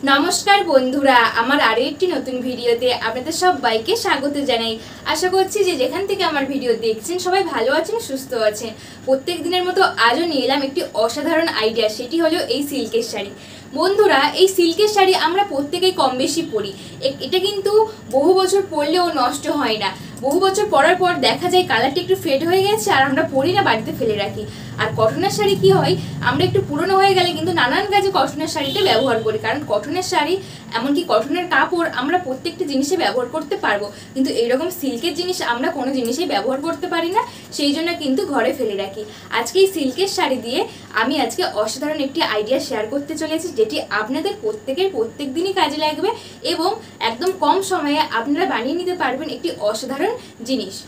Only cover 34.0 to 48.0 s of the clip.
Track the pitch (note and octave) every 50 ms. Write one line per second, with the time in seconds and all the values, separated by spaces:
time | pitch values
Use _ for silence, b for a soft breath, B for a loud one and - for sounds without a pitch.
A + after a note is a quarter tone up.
34 | B B B C4 C4 - - - A#3 A#3+ B3+ C4+ D#4+ F4+ F4+ - - C4 A#3+ A#3
35 | A#3 E4+ - - F4 F4+ F4+ - - - A#3+ A#3 C4+ - D#4+ C#4+ B3+ C4 C#4 C4
36 | A#3+ A3+ C4 C#4 F4+ - - - - B3+ C4+ C4+ C#4+ E4 E4 - - F4 E4+ E4+
37 | E4+ E4+ F#4 A4 B4 B4 B B B B - - D4 C#4+ C#4+ D#4+ E4 E4+ E4+ -
38 | D4 C4+ C4 C4 G4+ D#4+ C#4+ B3+ A#3+ B3+ - - B3 G#3+ G3+ F#3+ G3+ - - A3
39 | G#3+ B B B B B B A3+ A#3 - - F#4 G4 F#4+ - E4 C#4+ C4 C4 -
40 | F#4 G4 - - E4+ C#4+ C4 B3 G#3+ A#3 B3 D#4+ G#4+ A4+ B B B B B G#3
41 | A3+ B3+ D#4 D4+ B3+ A#3 - - F4+ - - G#3 - - - C4+ D4 D4 D#4 D4+
42 | C4+ C4+ - E4 D4+ A#3+ A3 G#3+ G#3+ G#3 B3+ C4+ - - B3+ G#3+ G#3+ A#3 C4 C#4+
43 | C#4+ - D#4 D#4 D#4+ D4+ D#4 D#4+ D#4+ F4+ - - A3+ A3+ D4 - - - G3+ G#3
44 | G#3 G#3+ C4+ D#4 D#4+ G4 G#4 G#4 - G#4+ G#4+ - - - C4+ D#4+ F#4+ G4 F#4+ -
45 | A4 - - - D4 C4+ B3+ D#4+ F4+ G4 F#4 F#4 D#4+ D4 D4 D4+ D#4 D4+ D#4 D4+
46 | D#4+ G#4 - B B B B B B D4+ E4+ E4 D#4+ F#4 G#4+ A4 B B B B
47 | - A3+ A3+ - F4 F#4 F#4+ - D#4 D4 D4+ F#4+ G4 - F#4 F4 D4+ C#4+ D4 D4+